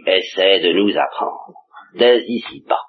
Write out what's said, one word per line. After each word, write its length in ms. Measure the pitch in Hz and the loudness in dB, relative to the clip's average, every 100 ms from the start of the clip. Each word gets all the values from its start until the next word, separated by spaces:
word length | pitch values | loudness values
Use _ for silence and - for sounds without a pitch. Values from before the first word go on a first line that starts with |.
| - | 0
essaie 540 | 95 92 - 95 95 | -2 -2 0 2 2
de 100 | 87 | 2
nous 260 | 85 104 76 | 2 0 0
apprendre, 560 | - - - - - - _ - - 87 | -4 -4 -8 -10 -18 -20 _ -20 -20 2
dès 280 | 120 120 - | 4 4 0
ici-bas, 560 | 120 - 139 - - | -8 -8 -18 -6 -6